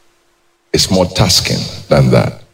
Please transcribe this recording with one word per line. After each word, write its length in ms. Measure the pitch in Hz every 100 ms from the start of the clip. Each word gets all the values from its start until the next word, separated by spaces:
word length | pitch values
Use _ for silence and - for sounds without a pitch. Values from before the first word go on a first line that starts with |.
| _ _ _ _ _ _ _
is 180 | - -
more 160 | 95 87
tasking 520 | - 98 - - - - - -
than 220 | 143 64
that. 320 | 62 53 - -